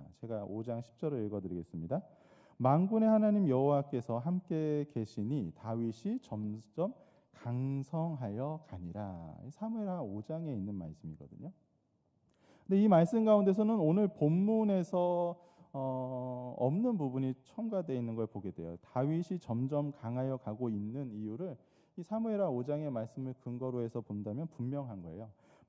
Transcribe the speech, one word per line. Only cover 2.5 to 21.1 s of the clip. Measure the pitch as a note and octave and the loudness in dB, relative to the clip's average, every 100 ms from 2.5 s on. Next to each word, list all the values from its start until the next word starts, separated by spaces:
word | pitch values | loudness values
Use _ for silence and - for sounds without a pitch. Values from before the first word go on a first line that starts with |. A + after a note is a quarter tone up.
| - | 0
"만군의 | B2+ D3+ F#3+ A3 A3 | 4 4 4 4 6
하나님 | A3 G#3+ G#3 E3+ | 6 6 4 4
여호와께서 | B2+ C#3 C#3+ C#3+ B2+ A#2 A#2 | 4 4 4 2 -4 -2 -2
함께 | D3 F3+ - D#3 D#3 D3 C#3+ | 0 -2 -2 -2 0 0 -2
계시니 | A#2+ G#2+ - G#2 D3 E2+ - | -4 -4 -4 -2 -2 -2 -6
다윗이 | A2 A#2 A#2 A2 G3+ B3+ | -6 -2 -2 -2 -4 -4
점점 | - G#2+ G#2+ G#2+ - - G3 - - _ _ | -4 -6 -4 -6 -8 -4 -4 -4 -18 _ _
강성하여 | - A#2+ B2 C3+ C#3 C3+ E3 E3 D3 A2+ G#2 C#3+ D#3 D#3 | -12 -6 -2 -2 -2 -4 -4 -4 -4 -6 -4 -4 -6 -10
가니라." | F2+ F2 F#2 G2+ F2 D#2+ D#2+ B2+ | -12 -10 -8 -8 -10 -12 -14 -16
이 | |
사무엘하 | - A3 A3+ G3+ F3+ | -10 -8 -6 -4 -4
오 | A2 G#2 | -6 -8
장에 | - D#3+ D#3+ | -6 -6 -4
있는 | A2+ G2 G2 | -4 -6 -6
말씀이거든요. | E2 D#2+ D#2+ D#2 C#2+ - D#3+ F#3+ _ _ _ _ _ _ _ _ _ _ - | -10 -12 -14 -14 -16 -16 -16 -16 _ _ _ _ _ _ _ _ _ _ 2
근데 | G3 | 6
이 | G#3+ | 8
말씀 | E3+ E3+ A3+ A3 | 8 8 6 8
가운데서는 | G#3 G3 F#3+ G#3+ A3+ | 8 8 4 4 4
오늘 | D#3 F#3 G3+ | 4 4 4
본문에서, | - D3+ E3+ G3+ A3 G#3 F#3+ E3 F3+ F3 F3 E3+ E3+ - - - | 4 4 4 4 4 4 2 2 0 2 2 0 -4 -12 -20 -12
어, | C3+ C3+ C3 B2+ B2+ B2+ B2 B2 - | -6 -4 -2 -4 -6 -6 -8 -8 0
없는 | B2 F3 B3 G#3 | 2 4 2 2
부분이 | C#3 C3 C3 B2+ | 0 0 0 -2
첨가되어 | - - A3+ G3 D#3+ B2+ | -8 -8 -2 -2 0 -2
있는 | A#2 A2+ | -2 -2
걸 | A2 | -2
보게 | G2+ F#2+ | -4 -8
돼요. | F2 E2 E2+ | -8 -8 -10
다윗이 | - B2+ C#3 E3 F3 F3+ | -6 -2 0 0 -2 -6
점점 | - A#2 C3+ D3 D3 | -2 -2 0 0 -2
강하여 | - A2+ B2 C3 C3 | -6 -6 -2 -2 -4
가고 | G#2+ A2 B2 | -6 -4 -2
있는 | G#2 G#2 C3 C3 | -2 -4 -6 -8